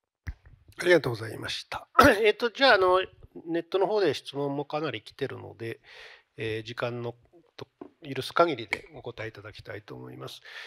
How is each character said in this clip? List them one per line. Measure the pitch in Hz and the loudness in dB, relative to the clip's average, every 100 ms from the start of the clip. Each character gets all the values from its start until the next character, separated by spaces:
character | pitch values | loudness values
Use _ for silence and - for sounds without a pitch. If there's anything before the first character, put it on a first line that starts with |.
| _ _ - - _ - _ - | _ _ -14 -14 _ -20 _ -4
あ | |
り | 175 | 4
が | 170 | 4
と | 131 | 4
う | |
ご | 110 | -4
ざ | 110 | -8
い | - | -10
ま | - | -10
し | - - | -10 -10
た。 | - - - | -14 0 6
<clears throat> | 277 208 | 8 8
え | 220 | 4
っ | |
と、 | 208 240 | 2 -2
じ | - | 4
ゃ | 269 | 6
あ、 | |
あ | 202 | 6
の、 | 185 185 185 - - - - | 6 4 2 -8 -20 -16 -6
ネ | 165 | -6
ッ | |
ト | 165 190 | -2 0
の | 185 | 0
方 | 214 | 2
で | 175 | 2
質 | 127 - 139 | 0 -6 -6
問 | 143 143 | -4 -4
も | |
か | 143 151 | -6 -6
な | 156 | -6
り | 110 | -8
来 | - | -12
て | - 139 | -8 -8
る | 107 | -8
の | 101 101 | -14 -12
で、 | 113 113 - - - - _ - | -10 -10 -16 -20 -20 -20 _ -10
え | 110 110 | -6 -6
ー、 | 110 | -8
時 | |
間 | 120 120 120 | -6 -6 -4
の | 120 120 _ _ _ - | -8 -10 _ _ _ -18
と-、 | - _ - _ 147 | -18 _ -20 _ -10
許 | 131 | -8
す | - | -2
限 | - 170 123 | 2 2 0
り | 107 | -6
で | 117 - | -10 -10
お | - | -16
答 | 123 - | -14 -12
え | 110 | -12
い | |
た | 104 | -14
だ | 104 | -18
き | - | -18
た | - 104 | -16 -16
い | |
と | - | -14
思 | 64 64 | -16 -16
い | - | -16
ま | 131 | -16
す。 | - - - | -16 -18 -18